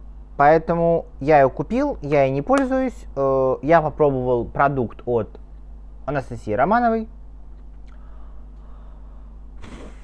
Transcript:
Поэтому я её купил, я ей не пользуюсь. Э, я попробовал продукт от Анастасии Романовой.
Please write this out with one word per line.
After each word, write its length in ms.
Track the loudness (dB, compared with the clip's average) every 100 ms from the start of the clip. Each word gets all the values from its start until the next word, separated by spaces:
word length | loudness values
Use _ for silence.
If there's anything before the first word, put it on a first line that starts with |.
| -18 -18 -6 4
Поэтому 680 | 6 6 4 2 2 2 -2 -4
я 180 | 4 6
её 100 | 6
купил, 480 | 4 -4 -2 -2 -4
я 220 | 0 2
ей 60 | 4
не 120 | 2
пользуюсь. 640 | 2 2 2 0 -2 -4 -10 -2
Э, 400 | 0 2 2 0
я 180 | 4 4
попробовал 640 | 4 2 2 2 2 0
продукт 580 | 0 2 2 2 -2 -4 -2
от 340 | -2 -2 -10 -18 -18 -18 -18 -16 -12
Анастасии 480 | -6 -4 -4 -8 -2
Романовой. 560 | 2 4 4 2 0 -4 -12 -18 -18 -18 -18 -18 -18 -18 -18 -18 -16 -16 -16 -16 -18 -18 -18 -18 -18 -18 -18 -18 -18 -18 -16 -16 -16 -16 -16